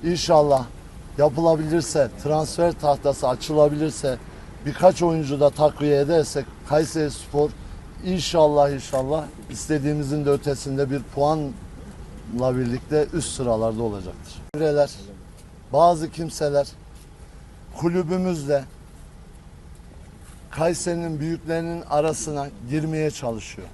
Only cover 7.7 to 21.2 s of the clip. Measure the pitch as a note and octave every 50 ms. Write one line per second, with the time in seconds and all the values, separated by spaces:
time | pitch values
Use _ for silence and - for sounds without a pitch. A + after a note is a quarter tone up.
7.7 | - - - - - - - F3+ F#3 F#3 C#3+ - - E3+ D#3 D3+ D3 D3 C#3+ C#3+
8.7 | C#3+ C3+ A#2+ - - C3 C3 C3+ D3 D#3 D3+ C#3+ - - - - C3 A2+ - -
9.7 | D#3 D3+ C3 D3 D3+ D3+ D3 C3 C#3+ D3+ D3 C#3+ C#3+ C#3 - D3 C#3 C3 - C#3+
10.7 | C3+ C3+ C#3 C3 C3+ C#3+ A2+ - - C#3 C#3+ D3 D#3 D#3+ D3 C#3 A#2+ - - -
11.7 | - - - - - - - - - - - - G2 A#2+ B2+ C3 B2 B2+ C3 A#2+
12.7 | A#2+ C3 - - D3 D3+ D3 C#3+ - E3 C#3+ - - - C3+ A#2+ A2+ A2 A2+ A2+
13.7 | A2+ A2 A#2 A2+ G2+ G2 F2+ F2+ E2+ - - - - - - - - D3+ D#3+ D3+
14.7 | D3 D3 C#3+ C#3 - - - - - - - - - - - - - - - -
15.7 | - C#3 E3 F3 F3 D#3 D#3 D#3 - D#3 E3+ D#3 - - D#3 D3 C#3+ C#3+ C#3+ -
16.7 | - - - - - - - - - - - - - - - - - - - -
17.7 | - - D3 F3 E3+ F#3 F3+ D3+ F3+ F#3 F#3 F#3 F3+ D#3+ C#3+ C#3 D3 C#3 C3+ C3
18.7 | - - - - - - - - - - - - - - - - - - - -
19.7 | - - - - - - - - - - - - - - - - - C#3 D#3 E3+
20.7 | F3 - - F3+ E3+ E3+ E3+ E3 D#3+ D3+